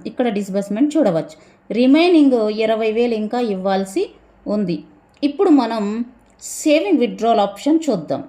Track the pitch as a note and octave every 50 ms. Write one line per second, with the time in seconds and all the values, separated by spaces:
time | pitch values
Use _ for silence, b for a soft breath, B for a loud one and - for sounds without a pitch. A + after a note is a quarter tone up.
0 | - - - - B3 A#3 G3 G#3 G3 F#3+ F#3 G3+ G3 - G3+ A3 D4 D4 - D#4+
1 | C4+ G3+ E3+ D#3+ D3+ - - b b b b b b - G3+ A#3 B3+ C4 C#4 D#4
2 | E4+ F4+ F4+ D#4 C#4+ C4+ B3 A#3 G#3+ G#3+ G#3+ G#3+ A3 A3 A3+ G#3+ A3+ A3 G#3+ A#3
3 | A#3+ A#3+ A3+ G#3+ G#3+ G#3 B3 B3 B3 G#3+ G3 F#3 F#3 G3 F#3+ F#3+ G3 F#3+ - E4+
4 | G#4 A#4+ - - _ _ _ _ - - G#3 G#3 G3+ F3 E3 D3 - - _ _
5 | _ _ _ - C#4+ C#4+ C#4+ - G4+ F#4+ D4 C4+ A#3 A3 A#3 A3 G3+ G3+ G#3+ A#3
6 | A#3+ - - _ _ _ _ _ - - - - - D#4 D4 D#4+ E4+ G#4 E4+ A#3+
7 | A#3+ G3+ F#3+ G3 G#3 A#3 A3+ A3 G3+ G3 - - - C#4 D#4+ D#4+ - C#4+ A3 E3+
8 | D3 - C#3 C3 -